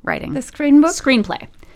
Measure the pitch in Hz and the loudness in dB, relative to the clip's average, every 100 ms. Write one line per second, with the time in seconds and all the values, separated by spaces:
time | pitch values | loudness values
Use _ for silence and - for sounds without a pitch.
0 | - - - 269 247 - 294 285 320 349 | -8 -6 -6 -10 -10 -4 4 4 4 0
1 | 277 247 190 - - - - | 0 0 0 -8 -14 -20 -20